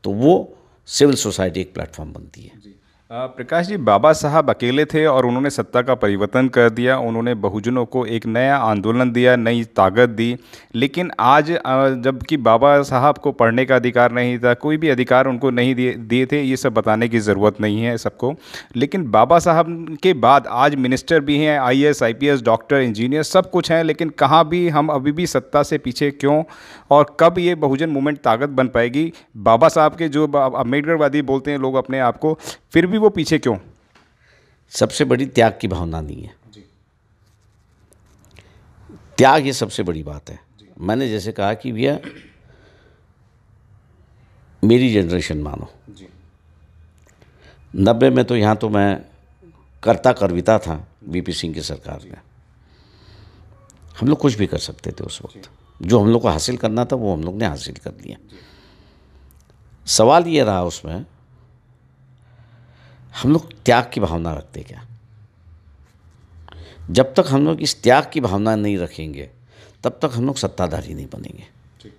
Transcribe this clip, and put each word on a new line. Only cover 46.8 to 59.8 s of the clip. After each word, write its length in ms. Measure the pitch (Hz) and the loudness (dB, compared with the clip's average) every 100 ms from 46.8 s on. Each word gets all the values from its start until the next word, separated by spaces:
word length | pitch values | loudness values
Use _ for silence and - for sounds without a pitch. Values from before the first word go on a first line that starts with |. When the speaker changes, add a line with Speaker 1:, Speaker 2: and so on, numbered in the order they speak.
| _ _ _ _ _ _ - _ _ 95 | _ _ _ _ _ _ -20 _ _ 0
Speaker 1:
नब्बे 340 | 98 117 135 | 2 4 4
में 160 | 127 113 | 4 0
तो 100 | 120 | 0
यहाँ 200 | 104 107 | 0 0
तो 140 | 110 | 0
मैं 360 | 104 101 95 - _ _ _ - _ _ _ | 0 0 -2 -10 _ _ _ -20 _ _ _
कर्ता 300 | - 185 - | -2 2 2
कर्विता 460 | - 95 87 85 113 | 2 -2 0 2 0
था 280 | - 78 - _ | 0 -10 -12 _
बीपी 300 | 98 87 87 | -8 -8 -6
सिंह 200 | 82 85 | -8 -8
की 80 | 78 | -10
सरकार 380 | 80 71 71 71 | -12 -12 -14 -16
Speaker 2:
जी। 100 | - | -18
Speaker 1:
में। 120 | - _ _ _ _ _ _ _ _ - - - _ - _ _ _ - - | -20 _ _ _ _ _ _ _ _ -20 -20 -20 _ -20 _ _ _ -20 -6
हम 80 | 123 | -2
लोग 120 | 147 | 0
कुछ 160 | 143 107 | 0 -2
भी 120 | 95 | -4
कर 100 | - | -4
सकते 340 | - - - | -10 -12 -14
थे 120 | - | -12
उस 180 | - - | -14 -14
वक्त। 140 | - - | -18 -20
Speaker 2:
जी। 520 | - _ _ _ 87 | -20 _ _ _ 2
Speaker 1:
जो 120 | 117 | 4
हम 100 | 104 | 4
लोग 120 | 117 | 2
को 60 | 117 | 2
हासिल 300 | 78 - 123 | -2 -4 -4
करना 280 | 113 113 123 | -4 -4 -4
था 100 | 131 | -4
वो 180 | 107 | -4
हम 100 | 85 | -4
लोग 120 | 80 98 | -6 -6
ने 100 | 107 | -6
हासिल 300 | 71 - 62 | -6 -14 -16
कर 160 | - | -18
लिया। 260 | - - - _ | -16 -20 -20 _
Speaker 2:
जी। 120 | - - _ _ _ _ _ _ _ _ _ _ _ _ _ | -20 -20 _ _ _ _ _ _ _ _ _ _ _ _ _